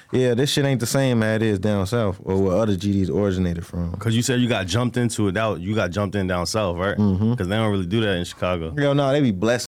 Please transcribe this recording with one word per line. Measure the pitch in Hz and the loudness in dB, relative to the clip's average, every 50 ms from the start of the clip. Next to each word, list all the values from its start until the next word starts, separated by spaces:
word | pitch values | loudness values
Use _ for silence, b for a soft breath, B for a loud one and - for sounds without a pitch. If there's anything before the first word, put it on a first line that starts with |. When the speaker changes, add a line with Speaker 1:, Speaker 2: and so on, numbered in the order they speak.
| B B | B B
Speaker 1:
yeah, | - 127 127 123 117 | 0 2 2 2 2
this | 113 147 139 | 2 0 0
shit | - 151 139 | 0 0 2
ain't | 139 135 113 | 2 0 0
the | 120 - | 0 0
same | - 139 135 131 123 113 | 0 2 2 2 2 2
as | 110 110 110 | 2 2 2
it | 107 113 | 2 2
is | 110 101 92 | 2 2 2
down | 95 107 104 101 92 | 0 0 0 0 0
south | 92 120 120 110 98 87 - - | 0 0 0 0 0 -2 -4 -4
or | - 95 95 | -2 0 2
where | 98 95 90 101 | 2 2 2 2
other | 113 107 101 | 2 2 0
G | 87 95 101 | 0 0 0
Ds | 98 98 95 85 | 0 2 0 0
originated | 67 95 104 101 92 92 92 87 85 85 82 | 0 0 0 0 0 0 0 -2 -2 -4 -8
from. | - - 87 85 85 87 95 | -8 -6 -4 -4 -4 -6 -4
Speaker 2:
'Cause | 101 113 113 | -2 0 0
you | 117 120 | 0 0
said | 135 123 123 | 0 0 2
you | 123 113 | 2 2
got | 120 98 95 87 | 0 0 -2 -2
jumped | 90 120 123 117 - 127 | 0 0 0 0 0 0
into | 120 110 - - 104 98 | -2 -2 0 0 0 0
it, | 87 | 0
that, | 107 113 110 92 85 | 0 0 -2 -2 -2
you | 87 98 104 | -4 -2 -2
got | 110 95 87 | 0 -2 0
jumped | 82 104 104 92 98 | 0 -2 -2 0 0
in | 104 95 92 | -2 -2 0
down | 92 87 87 - | 0 -2 -2 -2
south, | - 110 104 90 87 85 | -2 -2 -2 -2 -2 -2
right? | 92 101 92 101 | -2 -2 0 2
Speaker 1:
Mm-hmm. | 104 101 95 90 110 113 120 | 2 2 2 2 2 0 0
Speaker 2:
'Cause | 117 92 87 | -2 -2 -2
they | 101 | 0
don't | 110 113 107 | 0 0 0
really | 101 98 92 | 0 -2 -2
do | 85 101 117 | -2 -2 0
that | 110 101 95 87 | 0 0 0 -2
in | 87 | -4
Chicago. | - - - 101 90 90 85 80 80 80 143 | -6 -6 -4 -2 -2 -2 -2 -4 -4 -4 0
Speaker 1:
Hell | 143 143 139 | 0 2 2
no, | 143 139 135 | 2 2 2
they | 135 151 | 2 2
be | 139 120 | 2 2
blessed | 98 87 104 113 123 120 - - _ | 0 0 0 0 0 0 -2 -8 _